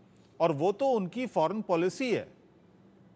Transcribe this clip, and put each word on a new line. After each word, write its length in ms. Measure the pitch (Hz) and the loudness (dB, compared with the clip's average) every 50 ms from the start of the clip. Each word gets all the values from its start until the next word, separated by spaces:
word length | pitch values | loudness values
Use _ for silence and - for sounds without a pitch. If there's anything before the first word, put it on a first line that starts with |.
| - - - - - - - - | -20 -20 -20 -20 -20 -12 -4 0
और 120 | 160 170 | 0 2
वो 200 | 151 139 160 202 | 2 2 0 0
तो 140 | 202 - 277 | 0 2 0
उनकी 400 | 269 247 214 185 170 - 240 254 | 2 2 0 -2 -4 -6 -6 -6
foreign 360 | 214 - 180 156 160 196 220 | -4 0 0 0 0 0 -2
policy 500 | - - 180 165 175 185 - - 262 247 | -2 0 0 2 2 0 -2 -2 -2 -2
है। 240 | 190 117 - - - - - - - - - - - - - - - - - - - | -2 -2 -4 -6 -16 -20 -20 -20 -20 -20 -20 -20 -20 -20 -20 -20 -20 -20 -20 -20 -20